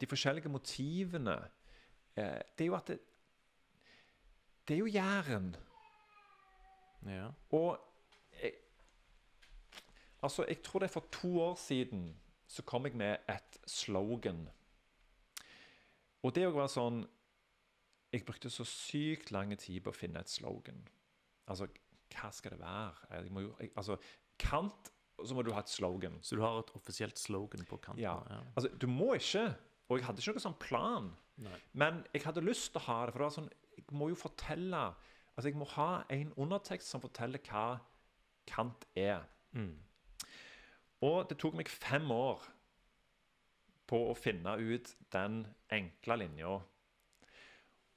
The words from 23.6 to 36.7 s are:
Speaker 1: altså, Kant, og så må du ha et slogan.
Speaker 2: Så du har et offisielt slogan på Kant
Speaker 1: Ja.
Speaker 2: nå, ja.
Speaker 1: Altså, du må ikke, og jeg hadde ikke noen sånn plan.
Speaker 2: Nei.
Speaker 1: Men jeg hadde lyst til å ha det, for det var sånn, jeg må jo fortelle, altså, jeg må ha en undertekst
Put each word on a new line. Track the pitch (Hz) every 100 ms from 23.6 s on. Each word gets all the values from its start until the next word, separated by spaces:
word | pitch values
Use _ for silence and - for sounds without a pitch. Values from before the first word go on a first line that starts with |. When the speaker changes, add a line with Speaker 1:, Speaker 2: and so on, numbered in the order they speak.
| 110 -
Speaker 1:
altså, | 101 95 - - _ -
Kant, | - 147 202 - - - _ -
og | 101
så | 127
må |
du | 117
ha | 104
et | 101
slogan. | - 92 92 87 82
Speaker 2:
Så | - 110
du |
har | 113 113
et | 113 -
offisielt | - - 107 -
slogan | - 98 104 - 87
på | 98
Kant | - 101
Speaker 1:
Ja. | 104 82
Speaker 2:
nå, | -
ja. | - - -
Speaker 1:
Altså, | 131 -
du | 127
må | 127 233
ikke, | 214 - 190 226 - - _ -
og | 127
jeg | 117
hadde | 104
ikke | 127 214
noen | 180
sånn | 156
plan. | - 120 214 208 95 82 - -
Speaker 2:
Nei. | 107 90 -
Speaker 1:
Men | 131 151 170 -
jeg | 147
hadde | 160 165
lyst | 165 156 -
til | -
å | -
ha | 117 120
det, |
for | 120
det | 147
var | 147
sånn, | 151 - _ -
jeg | -
må | 143 151
jo | 175
fortelle, | 160 - - 156 185 170 107 87 - - - -
altså, | 135
jeg | 143
må | 143 -
ha | 156 180 -
en | 135 151 135
undertekst | 143 196 -